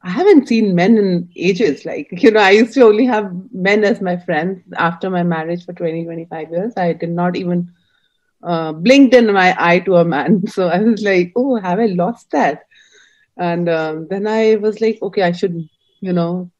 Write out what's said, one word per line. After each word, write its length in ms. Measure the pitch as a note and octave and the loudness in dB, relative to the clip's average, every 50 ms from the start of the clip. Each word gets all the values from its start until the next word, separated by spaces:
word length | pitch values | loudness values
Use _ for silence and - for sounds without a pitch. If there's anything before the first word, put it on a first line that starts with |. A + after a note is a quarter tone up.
I 80 | - F3+ | -10 -8
haven't 360 | F3+ B3 F4+ G#4 G4 D4 - - | -4 2 4 6 6 6 4 4
seen 240 | A#3+ A3+ A3 G3+ F3+ | 0 0 2 2 2
men 220 | F3 - A#3+ A#3 G#3+ | 2 4 4 4 4
in 100 | G3+ F#3+ F3+ E3+ F3 - _ - E3 F3+ | 4 0 0 -2 -4 -8 _ -4 -2 -2
ages. 360 | G3 F3+ A#3 D#3 C#3 - - | 0 0 0 -2 -2 -4 -8
Like, 280 | D#3+ - - - _ - F3 | -12 -10 -10 -12 _ -6 2
you 80 | - A#3 | 2 4
know, 100 | G#3+ A3 | 4 4
I 100 | G#3 F#3+ G3 G#3+ | 4 4 4 4
used 160 | A3+ A3 - | 4 2 4
to 100 | C#4 B3 | 4 6
only 220 | A3 G#3 G#3+ C4 | 6 6 4 2
have 260 | B3 A#3 G#3+ G#3 G3 F3 F3+ F#3 - - F#3+ F3+ G3 | 0 0 -2 -4 -6 -10 -12 -14 -12 -10 -4 -2 0
men 140 | G#3 G#3+ G#3+ | 2 2 2
as 160 | G3+ - - | 0 0 -2
my 160 | G3 F#3 F3 F3 - | -2 -4 -4 -6 -4
friends 360 | - E3+ D3+ E3 F#3 G3 F#3 _ _ - | -4 -4 -2 -2 -4 -6 -8 _ _ -6
after 340 | - - E3+ F3 F3 - F#3 F#3 | -4 -4 -4 -4 -4 -6 -4 -2
my 80 | F3 F3 F3 | -2 0 -2
marriage 320 | E3+ D#3+ D#3+ E3 F3 F3 F3 | -2 -4 -4 -6 -8 -8 -10
for 80 | - | -16
twenty, 320 | F3 - F3 E3 D#3+ E3 E3+ | -12 -6 -6 -6 -6 -6 -8
twenty-five 460 | E3 E3 E3 E3 E3+ - D#3+ D#3 D3+ | -10 -10 -12 -12 _ -12 -12 -12 -8
years. 260 | E3 F3 G3 A#3+ A#3+ | -6 -6 -6 -6 -6
I 160 | G3+ F3+ E3+ | -4 -4 -4
did 180 | D#3+ E3+ E3+ E3+ | -4 -4 -6 -6
not 300 | E3+ F3 F3 F3+ F3 F#3+ | -4 -2 -2 -2 -2 -4
even, 240 | F#3+ F3 F3 F3 F3 F3 _ _ _ _ _ _ _ _ _ _ _ _ _ _ | -4 -4 -4 -4 -4 -6 _ _ _ _ _ _ _ _ _ _ _ _ _ _
uh, 300 | - F3 E3+ E3 D#3+ D#3 | -6 -4 -4 -4 -4 -6
blinked 420 | D#3 D#3+ E3+ A3+ C4+ C#4 C#4 A#3+ B3+ | -8 -4 2 4 6 6 6 6 6
in 180 | B3 A#3 G#3+ | 4 4 4
my 160 | G3+ G3 F#3 F3+ - - D#3 E3+ | 2 2 2 2 2 0 0 2
eye 100 | F3 F3+ | 2 0
to 160 | F3+ G3 F#3 | 2 2 2
a 80 | E3+ E3+ | 4 4
man. 420 | E3+ D3 C#3+ D3 E3 G#3 F#3+ F3+ | 2 0 -2 0 0 0 0 0
<laughs> 80 | - - - | -6 -4 -2
So 100 | F#3 F3 | -2 0
I 100 | E3 F3+ G#3+ A#3 | 0 0 0 0
was 120 | A3+ G3 G#3+ G3+ | 0 0 0 0
like, 220 | F#3+ F3+ F3+ F3+ _ | 0 0 0 -2 _
"Oh, 220 | A#3+ B3+ C#4 B3+ | -4 -2 -2 -2
have 240 | A3+ F#3 F3+ F3+ G3+ | -4 -2 -4 -2 -2
I 60 | A#3 G#3+ F#3 F3 E3+ | -2 -2 -2 -2 -4
lost 260 | G3+ A#3+ - _ _ - D4 | -4 -6 -10 _ _ -4 -2
that?" 240 | A3+ D3 - - _ _ _ _ _ _ _ _ _ _ _ _ _ _ _ | -2 -2 -2 -6 _ _ _ _ _ _ _ _ _ _ _ _ _ _ _
And, 320 | - F3+ E3+ E3+ F3 F3 E3+ E3 D#3+ | -6 -6 -4 -4 -2 -2 -2 -2 -2
um, 260 | D#3 D#3 D#3 D#3+ D#3+ D#3 F#3+ | -4 -6 -8 -10 -8 -8 -8
then 120 | G3 G3+ G#3+ | -6 -4 -4
I 280 | A3 A3 A3 A3 A3 G#3 G3+ | -2 0 2 2 2 2 0
was 140 | A3 G#3 - | -4 -4 -2
like, 220 | A3 A3 A3 - | -2 -4 -2 -4
"Okay, 200 | - G3 - G#3 | -8 -6 -4 -2
I 100 | F#3+ F3 | -2 -2
should, 260 | F3 F3 - F#3+ E3+ E3+ D#3+ - _ _ _ _ _ _ | -2 -2 -4 -4 -4 -6 -12 -14 _ _ _ _ _ _
you 120 | - F#3 | -6 -4
know 380 | F3+ F3 E3+ E3+ F3 F#3 F3+ F3 _ | -2 -2 -2 -2 -4 -6 -8 -12 _